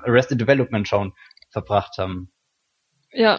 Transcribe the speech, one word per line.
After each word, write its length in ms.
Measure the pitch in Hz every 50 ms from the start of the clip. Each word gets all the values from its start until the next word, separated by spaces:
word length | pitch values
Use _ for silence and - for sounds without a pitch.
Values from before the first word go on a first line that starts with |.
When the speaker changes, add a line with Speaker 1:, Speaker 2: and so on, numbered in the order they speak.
| -
Speaker 1:
Arrested 340 | 123 117 123 131 - 139 113
Development 480 | 110 123 139 131 123 - 117 107 101
schauen 280 | - 107 101 101 98 - _ - - _ _ _ _
verbracht 440 | - 107 - - 104 101 98 - -
haben. 340 | - 95 92 92 92 92 - _ _ _ _ _ _ _ _ _ _ _ _ _ _ _ _ -
Speaker 2:
Ja, 220 | 262 226 214 196